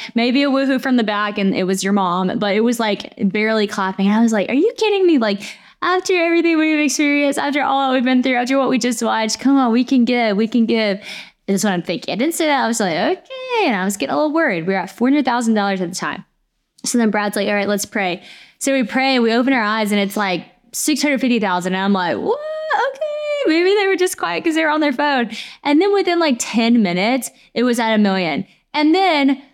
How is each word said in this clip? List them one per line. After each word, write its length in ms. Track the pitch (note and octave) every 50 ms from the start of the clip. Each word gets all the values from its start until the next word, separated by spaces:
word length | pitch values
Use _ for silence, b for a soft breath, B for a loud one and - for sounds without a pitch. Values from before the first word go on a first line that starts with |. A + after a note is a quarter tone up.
| B B -
maybe 280 | A#3 A#3 B3+ A#3 C#4+ C#4+
a 60 | C#4+
woohoo 320 | C4 C4+ C4+ C4 C4+ B3+
from 140 | - C4+ B3+
the 80 | A#3+ A3
back 340 | G#3+ G#3 G3+ G#3 G#3 G#3
and 160 | G#3 G3 F#3+ -
it 80 | - F#3
was 180 | F3+ F#3+ F#3+ F#3
your 80 | G3 G3+
mom, 460 | G3+ F#3+ F3 F3 F#3 F#3 F#3 - -
but 160 | G#3 G3+ F#3+
it 60 | G#3+
was, 180 | A#3 B3 A#3 A#3+
like, 340 | A3+ G#3+ G3+ - - - - - - F#3+
barely 360 | F3 G#3+ G#3+ A3 A3 A3 G#3
clapping. 400 | G#3 - G#3 F#3+ F#3+ F#3+ - G3
And 80 | G3+ G#3+
I 60 | A3
was 120 | A#3 A3+ A3+
like, 160 | G3+ F#3 -
"Are 40 | A#3+
you 200 | C#4 F4+ A#4+ C#5
kidding 280 | - A4 G#4+ G#4 G4 F#4+
me? 120 | F4 D#4+ B3+
Like, 220 | A3+ G#3 G3+ G3 B B B B B B B _
after 340 | - E4+ F#4 F#4 F#4 - F#4
everything 420 | F4 E4 E4+ E4+ E4+ E4 E4+ E4
we've 220 | D#4 D#4 D#4 D#4 D4+
experienced, 580 | D4+ C4+ - - D4+ C#4+ C#4+ C#4+ C#4+ C#4 C#4
after 240 | C#4 C#4 C#4+ C#4 D4
all 280 | - - C4+ C4+ C4+ C4
that 40 | B3+
we've 120 | C4+ A#3+
been 180 | C4 C4 B3+ A#3+
through, 120 | C4+ B3+
after 220 | B3 B3 B3 C4+
what 120 | C4+ C4 A#3+
we 100 | C4 A#3
just 240 | A#3 B3 A3+ - A#3
watched, 380 | A3 A3 A3 A3 A3 - -
come 160 | - C4+ C#4
on, 160 | C4+ C4 A#3 A3
we 100 | B3 B3
can 220 | - C4+ B3 A#3
give, 320 | A#3 B3 A#3+ A#3 G#3+ G3
we 100 | G3 A3+
can 180 | A3 - A#3+ A3+
give." 360 | G#3+ A#3 A3+ A3 G3+ F#3+ G3 B B B B B B B _ _
That's 160 | - G3 F3+ -
what 80 | G#3 F#3
I'm 80 | F3 D#3+
thinking. 300 | - E3+ - - - D#3+
I 20 |
didn't 200 | G3 C4 E4 E4
say 100 | - E4
that. 180 | D4+ C#4+ C4 A3+
I 40 | A3+
was 100 | A#3 A3+
like, 160 | G#3 F3+ D#3
"Okay." 680 | E3 G#3+ D4 F#4 - - - C5 B4+ B4+ C5 A#4+ A4+ G4
And 100 | C#4+ G#3+
I 80 | F3+ F#3
was 140 | G3+ G3+
getting 160 | G3+ C4+ - C#4
a 20 |
little 160 | D4 D4+ D4+
worried. 340 | C#4+ E4 E4 C4 F#3+ E3 E3
We 60 | F#3 F#3+
were 40 | F#3+
at 100 | E3+ G3
four 180 | - - A#3 C4+
hundred 160 | C#4+ D4 C4
thousand 300 | C4+ A#3+ B3 A#3 A3+ A3
dollars 260 | G#3 G3+ G3+ F#3+ F#3
at 80 | F3+ E3+
the 60 | F#3
time. 280 | - E3+ D3 - - - _ _ _ _ _ _ _ _ _ _ _ -
So 120 | - -
then 120 | A#3+ A3+ G#3+
Brad's 260 | G#3+ G#3 G#3 G3+ -
like, 140 | G#3+ G3 G#3
"All 40 | G#3
right, 140 | G3+ G3
let's 180 | G3+ G#3 G3 -
pray." 380 | - - G#3+ G3 F3+ E3 B B B B B B B B -
So 120 | - C#4
we 120 | C4+ C4+ A#3
pray, 360 | - - C4 C4 C4+ C4 B3
we 140 | A#3 A3 A3+
open 180 | A#3+ B3 C#4
our 100 | C4+ A#3+
eyes, 300 | G#3+ G#3 A3 A3 G#3+ G3+
and 80 | G#3 G3+
it's, 160 | G3+ G3 -
like, 300 | A3 G3+ F#3+ F3+ E3+ - - _ _ _ _
six 300 | - - - D4+ C#4 A#3
hundred 180 | C#4 D4 C4+ G#3+
fifty 200 | C4 B3 B3 A3+
thousand. 320 | G#3+ F#3+ F3+ F3+ F3 F#3 F#3
And 100 | F#3+ G3
I'm 80 | G3+
like, 240 | G3+ F#3 F3+ E3+ A#2
"What? 240 | F#2+ - - A#4+ D5 D5+ D#5 D#5 D#5 D#5 D#5 C5+ - A#4+ C#5
Okay." 100 | C#5 - D#5 D5+ D5 D5+ D5+ D5 D5 D5 C5
Maybe 300 | D#4+ D#4 E4 F4 F#4+ G4+
they 120 | G#4+ F#4+
were 100 | G4 G4
just 180 | E4+ F4+ F#4 -
quiet 240 | - F#4+ E4 - -
'cause 140 | - E4 D#4
they 80 | D#4+ D#4+
were 60 | D4+
on 100 | D4+ D4+
their 140 | C#4+ D4 A#3+
phone. 360 | D4 D4 D4 C#4 B3+ A#3 G3 A3 B B B B B -
And 160 | C#4+ D4 D#4
then 120 | F#4+ G4+ G4+
within, 240 | G4 F#4+ F4+ F4
like, 200 | E4+ E4 D4+ A#3+ A#3
ten 420 | - - - A3+ A3+ A#3 A#3+ A#3
minutes, 480 | G3+ F3 F3 F3+ G3 A3+ C4 C4 A#3 b b b b b -
it 100 | A3+ B3
was 140 | B3 A#3+
at 160 | B3 A3+ A3 A3
a 40 |
million. 480 | G#3+ G#3 G3 F#3+ F#3+ F3+ D#3 D3 F#3+ G3 b b b b _ -
And 220 | D4+ D4+ D#4 E4
then 460 | F#4+ F#4+ F#4 D#4 C#4+ C#4 C4+ C4+ C4+ - -